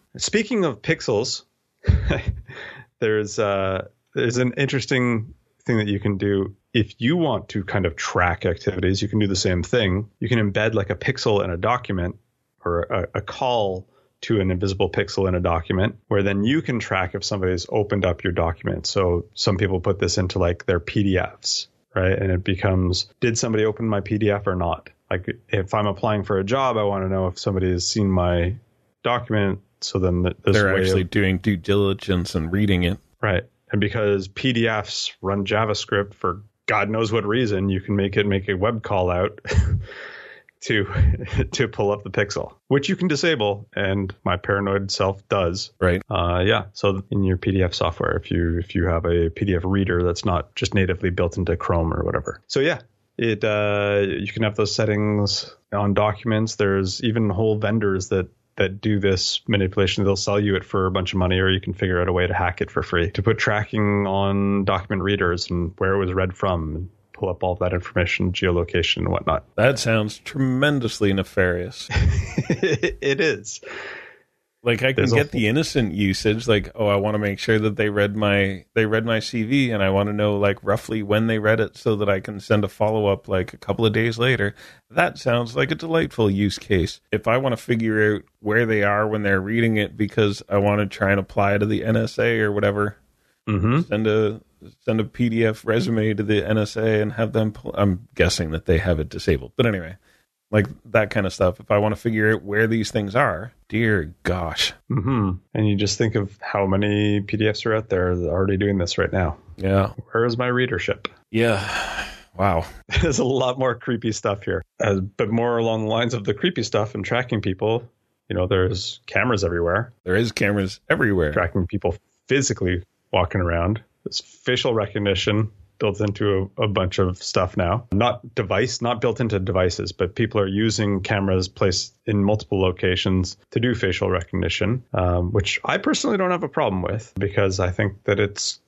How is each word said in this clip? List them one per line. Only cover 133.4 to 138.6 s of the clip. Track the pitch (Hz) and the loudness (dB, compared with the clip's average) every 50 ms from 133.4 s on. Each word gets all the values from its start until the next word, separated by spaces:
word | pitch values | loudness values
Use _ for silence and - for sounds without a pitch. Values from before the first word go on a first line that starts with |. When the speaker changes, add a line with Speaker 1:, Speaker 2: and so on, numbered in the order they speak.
| _ - | _ -4
Speaker 1:
to | - 120 | -2 0
do | 117 127 117 | 0 0 0
facial | - - 95 90 - 101 90 | 0 -2 -2 -2 0 -2 0
recognition, | 92 87 85 - - 92 90 85 - - - 95 123 131 - - - | 0 -2 -4 -4 -4 -2 -2 -2 -2 -2 0 0 -2 -2 -4 -4 -2
um, | 95 90 90 90 90 90 90 | 0 2 2 2 2 0 0
which | 87 104 95 - - - - | 0 0 0 0 -4 -4 -2
I | - 143 190 | -2 -2 0
personally | - 311 302 - - 285 220 190 | 0 0 0 0 0 0 0 0
don't | 185 180 | 0 0
have | 180 170 - | 0 -2 -2
a | 139 | -2
problem | - 160 147 113 95 92 | -2 0 0 0 0 0
with, | 87 - 98 110 110 - - - | -2 -2 -4 -4 -6 -8 -6 -4
because | 101 98 - - 101 95 92 95 | -4 -2 0 2 2 2 2 0
I | 95 90 | 0 0
think | 90 - 101 98 98 - - | 0 0 -2 -2 -2 -4 -2
that | - 101 101 | 0 0 2
it's | 104 101 101 - - - - - | 0 -2 -2 -6 -6 -6 -8 -10